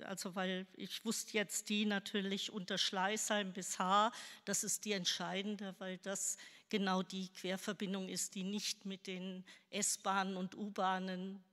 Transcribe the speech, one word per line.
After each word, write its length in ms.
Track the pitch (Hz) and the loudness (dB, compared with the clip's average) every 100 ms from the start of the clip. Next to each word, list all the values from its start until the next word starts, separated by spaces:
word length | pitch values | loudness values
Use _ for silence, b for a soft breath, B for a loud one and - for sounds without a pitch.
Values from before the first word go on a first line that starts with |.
also 300 | - 190 202 | -8 -6 -6
weil 320 | 180 185 185 190 - | -2 0 -2 -6 -10
ich 300 | 190 - 226 | -8 -6 -2
wusste 280 | - - | -2 0
jetzt 360 | 214 208 - - | 0 0 -2 0
die 160 | 208 214 | 2 4
natürlich 680 | 202 202 208 196 196 - | 2 0 -2 0 -2 -2
unter 280 | 220 180 190 | -4 -4 0
Schleißheim 720 | - 190 190 214 - 208 196 | 0 2 2 2 2 2 2
bis 240 | 185 180 - | -4 -6 0
Haar, 340 | 185 196 220 B B B - | 6 8 8 B B B -2
das 180 | 196 | 0
ist 220 | 214 - 208 | 0 -2 0
die 80 | |
entscheidende, 840 | 202 175 - 170 185 196 208 202 185 | 0 2 0 0 0 -2 -4 -6 -6
weil 220 | 190 185 | -6 -6
das 380 | 196 196 - - B B B | -4 -2 -2 -4 B B B
genau 340 | 214 196 185 | 2 4 4
die 260 | 185 190 185 | 2 -4 -6
Querverbindung 800 | - 180 190 - 202 202 196 185 | -6 -2 -2 -2 -2 -2 -2 -2
ist, 240 | 185 - | -4 -4
die 100 | 202 | -4
nicht 420 | 185 208 - - 202 | -2 -2 -2 -4 -6
mit 200 | 190 - | -8 -6
den 400 | 185 190 185 185 B B | -6 -6 -8 -12 B B
S-Bahnen 680 | - 208 - 202 196 190 185 | -2 0 0 2 2 2 0
und 200 | 185 - | -4 -4
U-Bahnen 880 | 208 202 185 185 190 185 190 196 - | -6 0 2 2 0 -4 -6 -8 -14